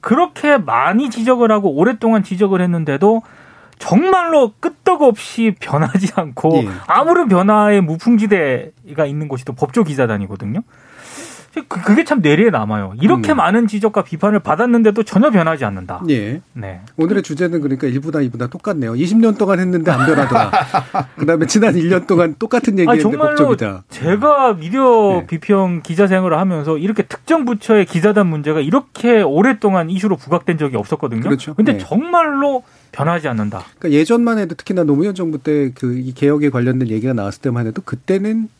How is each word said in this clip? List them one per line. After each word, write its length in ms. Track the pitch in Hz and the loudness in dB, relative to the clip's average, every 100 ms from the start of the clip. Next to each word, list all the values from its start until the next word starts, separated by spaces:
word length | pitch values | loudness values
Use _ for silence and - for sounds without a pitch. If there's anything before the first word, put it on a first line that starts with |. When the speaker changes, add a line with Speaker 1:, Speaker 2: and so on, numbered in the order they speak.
Speaker 1:
그렇게 580 | - 254 349 - 294 277 | 0 2 2 0 0 2
많이 500 | 147 113 143 202 277 | 2 0 2 2 -2
지적을 440 | 226 226 254 233 | -4 0 2 4
하고 180 | 214 196 139 | 2 0 2
오랫동안 480 | 202 220 226 220 | 0 2 0 0
지적을 360 | 190 180 202 190 | 0 0 0 2
했는데도 600 | 180 170 151 139 196 226 - - - - - _ | 0 -2 -2 0 2 2 -2 -20 -20 -20 -20 _
정말로 720 | - 185 359 370 339 320 240 - | 0 2 4 2 2 2 2 -2
끄떡없이 960 | 339 330 - 359 285 208 - - 226 190 | -8 -4 0 4 2 2 -6 -2 -2 -2
변하지 480 | - 143 156 185 185 - | -4 -2 0 0 -2 -4
않고 480 | 160 127 156 160 | -6 -2 2 2
Speaker 2:
예. 40 | 110 92 - | 0 -6 -2
Speaker 1:
아무런 400 | 180 294 349 294 | 0 2 2 4
변화의 520 | 185 196 214 208 202 | 2 4 4 4 4
무풍지대가 1300 | 170 160 233 233 214 196 147 123 98 _ - 147 147 | 2 -2 2 2 4 2 2 -2 -6 _ -16 -4 -2
있는 220 | 147 151 | -2 -6
곳이 160 | 131 | -8
또 80 | 127 | -8
법조 320 | 131 147 240 | -6 -4 0
기자단이거든요. 760 | 180 135 120 107 98 98 104 131 233 _ _ - - - 330 - - | -2 0 -2 -2 -6 -10 -8 -8 -8 _ _ -20 -20 -18 -18 -20 -14
그, 120 | - - | -14 -10
그게 380 | - 175 214 | -8 2 2
참 160 | 330 285 | 2 0
뇌리에 300 | 151 151 226 | 2 4 4
남아요. 420 | 151 107 107 98 107 | 2 -2 -4 -6 0
이렇게 320 | 175 127 101 | 2 2 2
Speaker 2:
음. 60 | - | 0
Speaker 1:
많은 280 | 165 208 233 | 2 2 0
지적과 380 | 208 214 208 | 0 -2 -2
비판을 340 | - 160 202 208 | -4 -2 0 0
받았는데도 640 | - 156 247 233 220 208 | 0 0 2 4 2 2
전혀 280 | 214 196 285 | 0 2 4
변하지 340 | 214 165 160 | 4 2 0
않는다. 360 | 120 98 90 90 175 | -4 -6 -10 -8 -2
Speaker 2:
예. 320 | 135 104 147 _ | 0 -2 -8 _
Speaker 1:
네. 280 | 127 101 90 104 - | -14 -12 -14 -16 -4
Speaker 2:
오늘의 280 | 160 202 | -2 -2
주제는 360 | 175 147 180 170 | -4 -4 -2 -2
그러니까 280 | 143 131 143 | -4 -4 -4
일 100 | 127 | -4
부나 200 | 147 160 | -4 -4
이 80 | 135 | -4
부나 160 | 117 120 | -4 -10
똑같네요. 480 | 180 - 175 117 | -8 -8 -6 -4
이십 240 | 117 170 214 | -4 0 2
년 160 | 226 | 2
동안 240 | 208 202 185 | 2 0 0
했는데 320 | 185 180 160 | 0 -2 0
안 160 | 135 131 | 0 2
변하더라. 460 | 151 135 123 104 196 143 185 | 2 2 0 0 0 -2 -4
Speaker 1:
<laughs> 360 | - 196 139 - | -4 -8 -8 -6
Speaker 2:
그다음에 280 | 147 165 160 | -2 0 2
지난 280 | 220 214 175 | 2 2 2
일 120 | 165 | 0
년 160 | 185 180 | 0 0
동안 300 | 180 170 147 | 2 2 -2
똑같은 360 | 226 247 240 | -2 -2 0
Speaker 1:
아니, 80 | 190 | 0
Speaker 2:
얘기했는데 200 | 170 156 | 2 4
Speaker 1:
정말로 280 | 151 285 302 | 2 0 0
Speaker 2:
법조 160 | 294 294 | 2 2
기자. 320 | 226 110 95 - | 2 -2 -8 -14
Speaker 1:
제가 640 | - 147 202 285 285 262 | -8 -2 0 2 4 2
미디어 680 | 196 160 247 262 233 208 185 | 0 -4 0 4 4 4 0
Speaker 2:
네. 40 | - | -2
Speaker 1:
비평 540 | 165 - 196 190 175 | -8 0 2 2 -2
기자 240 | - 165 202 | -6 0 2
생활을 320 | 185 185 156 | 2 2 0
하면서 400 | 190 170 147 156 | 0 -2 -2 -2
이렇게 240 | 175 214 | -2 -2
특정 420 | - - - 320 | -4 -6 -2 0
부처의 400 | 247 220 - 214 185 | 0 -4 2 2 2
기자단 420 | 175 190 208 185 | 0 2 2 0
문제가 320 | 156 147 156 | 0 -2 -2
이렇게 600 | 143 240 - - 233 226 | 0 0 -2 -4 2 4
오랫동안 720 | 175 143 226 240 214 190 165 | 4 2 2 2 0 0 -2
이슈로 280 | 190 208 185 | -2 -2 -2
부각된 380 | - 170 - 165 | -2 -4 -2 -2
적이 200 | 147 120 | -2 -4
없었거든요. 460 | 101 151 139 113 | -4 -4 -4 -4
Speaker 2:
그렇죠. 320 | 117 139 - | -2 -4 -4
Speaker 1:
근데 180 | 151 214 | 0 0
Speaker 2:
네. 60 | 147 | 0
Speaker 1:
정말로 840 | 95 190 330 349 330 277 285 262 - _ _ | -2 -4 0 0 0 0 -2 -2 -8 _ _
변하지 340 | - 143 170 151 | -4 -2 -2 -4
않는다. 380 | 113 104 98 90 _ | -4 -4 -6 -14 _
Speaker 2:
그러니까 220 | 175 147 | 0 2
예전만 400 | 160 233 240 226 | 2 2 2 0
해도 160 | 190 | -4
특히나 300 | 165 - 185 | -8 -6 -2
노무현 320 | 160 143 190 185 | 0 0 0 -4
정부 220 | 170 151 | -6 -6
때 340 | 139 151 139 | -2 -2 -2
그 240 | 127 127 123 | -4 -6 -4
이 160 | 127 | -6
개혁에 360 | 127 143 147 147 | -2 0 2 0
관련된 380 | 127 120 127 123 | 0 0 0 -2
얘기가 220 | 110 120 | -2 -2
나왔을 300 | 123 101 98 | -2 -4 -6
때만 240 | 131 120 113 | -4 -4 -4
해도 160 | 113 | -6
그때는 640 | - 123 - 190 202 220 220 _ | -10 -12 -4 -2 -2 -4 -6 _